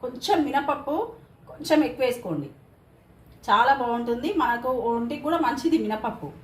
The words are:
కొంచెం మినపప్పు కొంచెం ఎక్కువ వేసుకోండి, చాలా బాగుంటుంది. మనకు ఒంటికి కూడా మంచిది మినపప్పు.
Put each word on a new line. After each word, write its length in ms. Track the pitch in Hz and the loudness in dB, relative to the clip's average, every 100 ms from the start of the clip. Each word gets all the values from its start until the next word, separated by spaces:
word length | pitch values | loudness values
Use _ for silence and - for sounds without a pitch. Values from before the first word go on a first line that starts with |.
కొంచెం 360 | 247 - - 381 285 | -8 -8 0 2 2
మినపప్పు 480 | 262 285 285 - 311 453 - - _ - | 0 0 -4 -2 -2 -4 -8 -20 _ -20
కొంచెం 280 | - 311 311 262 | -14 2 4 4
ఎక్కువ 160 | - 254 | 2 0
వేసుకోండి, 420 | 233 190 151 139 - - _ _ _ _ - - - - | 0 -4 -4 -6 -12 -20 _ _ _ _ -20 -20 -16 2
చాలా 240 | 294 233 269 | 4 6 4
బాగుంటుంది. 460 | 240 240 240 233 277 403 | 2 -2 0 -2 0 0
మనకు 300 | 247 240 254 254 233 | 2 0 0 -2 0
ఒంటికి 320 | 233 233 294 277 | 0 -2 -4 -2
కూడా 120 | 339 277 | 0 0
మంచిది 320 | 277 330 320 | 0 0 2
మినపప్పు. 460 | 214 214 226 - 143 - | 0 -2 -4 -6 -12 -14